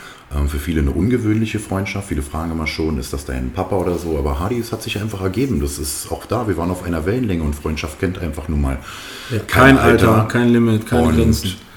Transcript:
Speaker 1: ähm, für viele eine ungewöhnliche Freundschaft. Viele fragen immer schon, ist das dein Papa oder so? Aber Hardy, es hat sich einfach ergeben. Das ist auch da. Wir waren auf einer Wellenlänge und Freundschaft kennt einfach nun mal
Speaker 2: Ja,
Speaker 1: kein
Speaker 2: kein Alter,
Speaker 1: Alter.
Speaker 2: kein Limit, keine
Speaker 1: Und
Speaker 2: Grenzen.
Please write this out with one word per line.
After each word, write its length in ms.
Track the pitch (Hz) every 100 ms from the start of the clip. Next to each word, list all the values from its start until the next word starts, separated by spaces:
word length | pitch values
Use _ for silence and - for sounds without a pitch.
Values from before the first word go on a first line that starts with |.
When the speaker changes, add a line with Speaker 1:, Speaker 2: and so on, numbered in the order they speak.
| - - -
Speaker 1:
ähm, 140 | 73 71
für 100 | 71
viele 220 | 85 78
eine 120 | 69
ungewöhnliche 640 | 78 104 123 107 110 113 107
Freundschaft. 500 | - 95 98 101 -
Viele 140 | 73
fragen 300 | 71 78 82
immer 140 | 82 80
schon, 300 | - 80 73
ist 140 | 67
das 120 | 71
dein 260 | 67 64 64
Papa 260 | 92 90 98
oder 220 | 90 85
so? 180 | 82 76
Aber 220 | 71 71
Hardy, 200 | 92 120
es 100 | 113
hat 100 | 107
sich 160 | - 104
einfach 200 | 107 101
ergeben. 380 | 95 92 135 85
Das 180 | 69 -
ist 320 | 73 - -
auch 120 | 82
da. 220 | - 113 107
Wir 100 | 85
waren 140 | 87
auf 140 | 87
einer 200 | 85 82
Wellenlänge 380 | 82 123 117 87
und 120 | 78
Freundschaft 440 | 73 80 76 78 -
kennt 200 | 92 92
einfach 280 | 85 76 71
nun 120 | 76
mal 180 | 69 67 - - - - -
Speaker 2:
Ja, 80 | 113
Speaker 1:
kein 360 | - - 131 135
Speaker 2:
kein 20 |
Alter, 340 | 120 113 110
Speaker 1:
Alter. 140 | 110 110
Speaker 2:
kein 240 | 120 120
Limit, 340 | 120 117 110 -
keine 160 | - 80
Speaker 1:
Und 80 | 78
Speaker 2:
Grenzen. 380 | 113 73 95 92 -